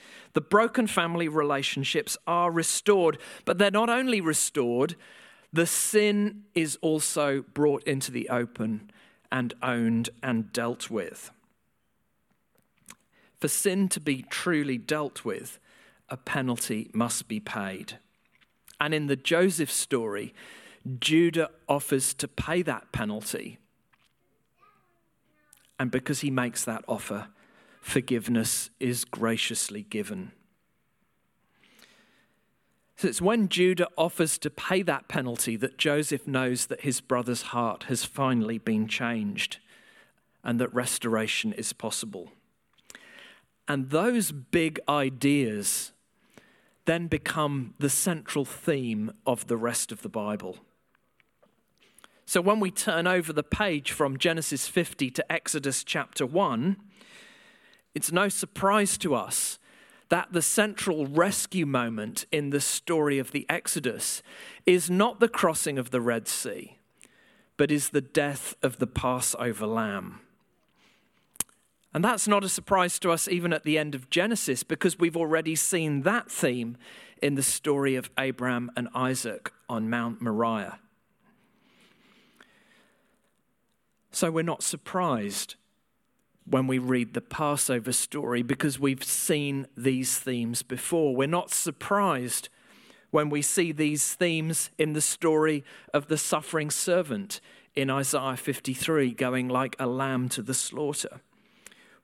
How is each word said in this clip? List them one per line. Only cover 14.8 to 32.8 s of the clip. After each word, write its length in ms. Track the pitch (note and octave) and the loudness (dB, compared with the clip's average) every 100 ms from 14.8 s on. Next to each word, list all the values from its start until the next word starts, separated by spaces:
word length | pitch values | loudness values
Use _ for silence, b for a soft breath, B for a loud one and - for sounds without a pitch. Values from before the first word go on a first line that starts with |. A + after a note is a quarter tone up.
| - D3+ C#3+ - A2+ | -2 -2 -2 -6 -6
with, 340 | G2 - - b b b b _ | -6 -8 -18 b b b b _
a 80 | C3 | -14
penalty 760 | - D3 C3 A#2+ - A2 - | -6 -2 -2 -2 -4 -4 -4
must 340 | A2 A#2 - - | -2 -2 -2 -6
be 140 | G#2+ | -8
paid. 580 | - A2 G2 G2 - - _ _ _ _ _ _ - - | -6 -6 -6 -8 -12 -16 _ _ _ _ _ _ -20 -4
And 120 | D3+ | 0
in 140 | D#3 D3 | 0 0
the 80 | C3+ | -2
Joseph 560 | - E3 F#3 D#3+ D3 | 2 4 4 4 0
story, 640 | - - C3 A2+ G2+ A2+ B B B B B C3 B2+ | -2 0 -2 -2 -4 -8 B B B B B -10 -4
Judah 520 | - D#3+ E3+ D#3+ D#3 - - | 4 6 6 4 -2 -4 0
offers 440 | C#3+ - C3+ C3 - | 0 2 0 0 -2
to 120 | C#3+ | -6
pay 360 | - - F3 | -4 -2 0
that 280 | D3+ A#2 - | 0 -4 -6
penalty. 680 | - G#2+ G#2 - - - - _ _ _ _ _ _ _ _ _ _ _ _ F4 E4+ _ _ _ _ _ _ _ - | -4 -4 -4 -6 -8 -10 -16 _ _ _ _ _ _ _ _ _ _ _ _ _ _ _ _ _ _ _ _ _ -4
And 100 | B2+ | -2
because 300 | B2+ C3 C#3 | -2 -2 -2
he 120 | C#3+ | 0
makes 340 | C3 B2 A#2 - | 0 -2 -4 -6
that 180 | A2 - | -6 -6
offer, 420 | G#2+ - G#2 - b b b b b | -6 -4 -8 -10 b b b b b
forgiveness 920 | - C3+ A#2+ A#2+ A2+ A#2+ A2+ - - - | -2 0 2 -2 2 0 2 -2 -6 -4
is 240 | C3 A#2+ - | -2 -2 -6
graciously 800 | - A2+ A2+ - - - G#3 | -2 0 0 -2 -4 -4 -8
given. 500 | G#3 G#3+ G3+ G3 F#3 - _ _ _ _ _ _ _ _ _ _ _ b b b b b b b b b b _ _ _ | -8 -6 -6 -8 -10 -16 _ _ _ _ _ _ _ _ _ _ _ b b b b b b b b b b _ _ _